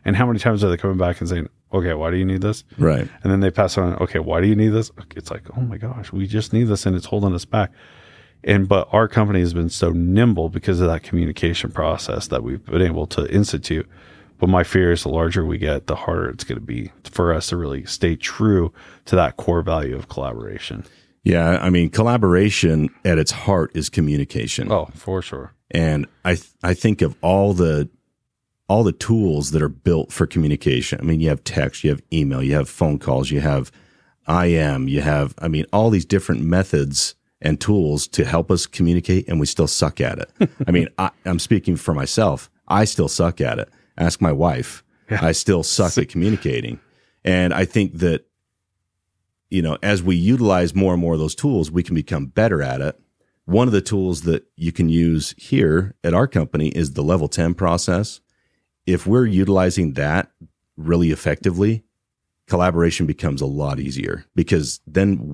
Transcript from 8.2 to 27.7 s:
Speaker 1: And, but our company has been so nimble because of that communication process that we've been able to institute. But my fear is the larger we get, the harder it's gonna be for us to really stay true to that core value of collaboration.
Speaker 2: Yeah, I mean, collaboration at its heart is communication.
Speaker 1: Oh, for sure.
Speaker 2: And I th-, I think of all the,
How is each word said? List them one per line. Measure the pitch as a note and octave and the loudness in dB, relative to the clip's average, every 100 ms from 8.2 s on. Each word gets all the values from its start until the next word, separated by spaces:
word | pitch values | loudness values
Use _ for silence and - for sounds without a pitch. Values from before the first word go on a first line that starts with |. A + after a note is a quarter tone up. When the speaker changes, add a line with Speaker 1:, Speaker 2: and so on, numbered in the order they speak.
| - _ - | -20 _ 2
Speaker 1:
And, | G2+ G2 | 2 4
but | G2 - | 2 4
our | G#2 A2 | 2 4
company | - G#2+ F#2+ | 2 2 2
has | F2 | 2
been | E2+ E2+ | 0 -2
so | - E2 | 0 0
nimble | E2+ F2 F#2+ A#2+ F#2 E2 | 2 2 4 4 4 0
because | F2+ - F2 | -2 -2 0
of | F2 | 2
that | D#2+ | 0
communication | - F2 E2 - E2 E2 - | -2 -2 -2 -2 -2 -2 -4
process | - D#2 - - - - | -4 -2 -2 -4 -6 -4
that | C2 | -6
we've | A#1 C2+ - | -4 -8 -4
been | E2+ | 0
able | F2+ E2 D2+ | 0 0 -4
to | - - | -4 -2
institute. | G2 G2+ - - D#2+ - - - - - _ | 0 0 -2 -4 -6 -6 -14 -20 -20 -20 _
But | F#2 | 2
my | F#2 E2+ | 2 2
fear | F#2 F2+ | 2 2
is | E2+ | 2
the | - | -2
larger | D#2+ E2 F#2 D#2+ | -2 0 0 -2
we | D2 | -2
get, | D2+ D2 - | -4 -4 -4
the | D2+ | -6
harder | - F2 F2 | -4 -4 -4
it's | - | -8
gonna | - A1+ | -10 -10
be | - A#1 A1 - - | -8 -10 -10 -14 -10
for | - F2 | -2 0
us | D#2+ - | 0 -2
to | F2 | -4
really | D2+ C2+ - | -4 -6 -8
stay | - F2+ E2 | -2 -2 0
true | - - A2 G2 E2 - - - - | -4 0 2 4 2 -4 -18 -20 -2
to | F#2 | 2
that | D2+ - | 2 0
core | - E2+ | -2 -2
value | E2 D#2+ C#2+ C2 | -2 -4 -4 -8
of | - | -10
collaboration. | - C2+ A1+ G#1+ G1+ - - - _ _ _ | -8 -8 -8 -12 -12 -12 -12 -14 _ _ _
Speaker 2:
Yeah, | - F2 E2 F2+ | 2 4 4 2
I | F2+ | 2
mean, | F2+ E2 | 2 2
collaboration | - A2+ A#2+ G2+ F2+ G#2 - F2 D#2 D2+ - G2 | 2 2 2 4 4 4 2 2 2 0 -2 0
at | D#2+ | 2
its | D2+ | 0
heart | - - F#2+ D#2+ E2 | -2 0 0 0 -4
is | D2+ | -4
communication. | - D2+ D2 C#2 - A#1 - B1+ | -2 0 0 -2 -6 -6 -6 -2
Speaker 1:
Oh, | G2 D#2 | -2 -4
for | - - F#2 | -10 -6 -6
sure. | - C#2 C2 - _ | -6 -12 -14 -20 _
Speaker 2:
And | E2+ D#2+ D2+ C#2+ _ F2+ | 0 0 0 -4 _ -2
I | E2+ | -2
th-, | - _ | -2 _
I | F2 | -2
think | F2+ A2+ G#2 | 0 2 2
of | D#2 - | 0 0
all | E2+ F#2+ G2+ | 2 2 2
the, | F2+ E2+ | 2 2